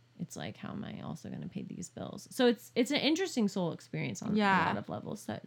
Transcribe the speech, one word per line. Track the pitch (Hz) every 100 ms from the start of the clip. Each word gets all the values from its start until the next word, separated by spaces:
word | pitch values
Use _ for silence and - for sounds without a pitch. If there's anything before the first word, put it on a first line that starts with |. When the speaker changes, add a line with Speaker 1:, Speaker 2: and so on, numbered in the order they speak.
| _ -
Speaker 1:
It's | 175 -
like, | 76 -
"How | -
am | -
I | - -
also | - - -
gonna | - -
pay | -
these | - - 175
bills?" | - - - -
So | - 247
it's, | 233 -
it's | - 262
an | 294
interesting | 269 320 370 254 202
soul | 196 170
experience | 180 - 156 147 196
on | 214 214
Speaker 2:
Yeah. | 202 185 170
Speaker 1:
a |
lot | -
of | -
levels | - - 214 -
that, | -